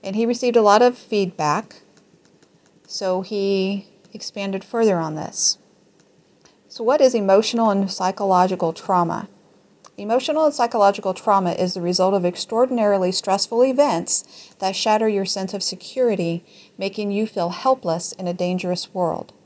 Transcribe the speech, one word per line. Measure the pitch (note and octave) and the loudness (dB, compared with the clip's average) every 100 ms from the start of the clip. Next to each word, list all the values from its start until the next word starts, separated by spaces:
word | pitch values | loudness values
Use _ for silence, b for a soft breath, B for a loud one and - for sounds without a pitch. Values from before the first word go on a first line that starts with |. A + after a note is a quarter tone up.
And | F#3+ G3+ | -6 -2
he | |
received | A#3 A#3+ B3 A#3 | -2 0 2 4
a | |
lot | G#3 G#3 | 6 6
of | B3 B3 | 6 2
feedback, | - G#3+ F#3 - D3+ D#3+ - - _ _ _ _ _ _ _ _ _ _ _ | -4 -2 -2 -2 0 0 -4 -20 _ _ _ _ _ _ _ _ _ _ _
so | - G3 F#3 | -6 -2 -2
he | F#3 G#3 G3 G3 F#3+ G3 - _ _ | -2 -2 0 0 0 -4 -8 _ _
expanded | G#3+ - - G3 F#3+ | -16 -14 -8 -6 -6
further | - A#3 A3+ F3+ | -6 0 2 2
on | D#3+ | -2
this. | D#3 - - - - _ _ _ _ _ _ _ _ b b _ | -6 -8 -2 -2 -2 _ _ _ _ _ _ _ _ b b _
So | - | -4
what | A3+ D4 | 0 4
is | C4+ | 4
emotional | A#3 G3 G3 A3 A#3 A3+ | 4 4 4 4 0 2
and | G3 G3 | 2 -2
psychological | - F#3 F#3+ G3+ F3+ F#3 F#3 E3 | -2 -4 -2 2 4 2 0 -4
trauma? | E3 - F#3 E3+ E3+ - _ _ _ _ _ - - | -4 0 0 2 -2 -8 _ _ _ _ _ -20 -14
Emotional | G#3 A#3+ C4 D4+ D#4 | -2 -2 0 0 0
and | |
psychological | C#4+ A#3+ A#3 G3+ G3+ F#3+ | 0 -2 4 4 4 -4
trauma | F#3 - G3 F#3 | -4 2 2 2
is | - F3+ | -2 -4
the | F3+ | -2
result | F3 F3+ F#3+ | -4 0 2
of | G3 | 2
extraordinarily | F3+ F3 - A3+ B3+ B3 G#3 G3+ F#3 | 0 -4 -4 0 0 2 2 2 0
stressful | F#3 - F#3+ - A#3 | -2 -2 -2 -2 2
events | C4 C4 C#4+ E3+ F3 - - - - _ | 2 4 2 2 -2 -4 -4 -20 -20 _
that | F#3+ | -6
shatter | F#3+ A3+ G#3+ A3 | -2 0 2 2
your | G3+ F#3+ | 0 -2
sense | G3 F#3+ | -4 -6
of | G3 | -6
security, | - F#3 - C4 B3 F#3+ E3+ E3+ B B B - | -8 -10 -12 -2 0 2 -2 -4 B B B -8
making | G3 G3 G#3 | -8 -4 -4
you | G3+ A3 | -2 -2
feel | - F3 | -2 -4
helpless | F3 C4 C4 F3 E3 - | -2 0 0 0 -4 -6
in | - F3+ | -8 -8
a | |
dangerous | F3 F3+ F#3 F#3 F3+ - | -4 -2 -2 -4 -6 -6
world. | F#3+ E3+ E2 - _ | -4 -2 -4 -10 _